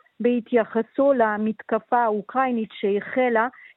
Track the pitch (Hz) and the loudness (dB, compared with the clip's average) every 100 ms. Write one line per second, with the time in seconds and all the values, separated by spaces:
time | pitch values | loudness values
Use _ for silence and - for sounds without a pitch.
0 | _ - 233 247 220 240 208 226 220 - | _ -4 -2 0 0 0 0 -2 -2 0
1 | 277 262 220 208 214 214 - 220 - 247 | 2 4 2 0 -4 -4 -4 -4 0 0
2 | 233 214 185 262 262 240 214 - 202 202 | 0 -2 -4 -2 -2 -2 -4 -4 -2 -2
3 | - 262 254 220 240 - - | -2 -2 2 2 0 -4 -14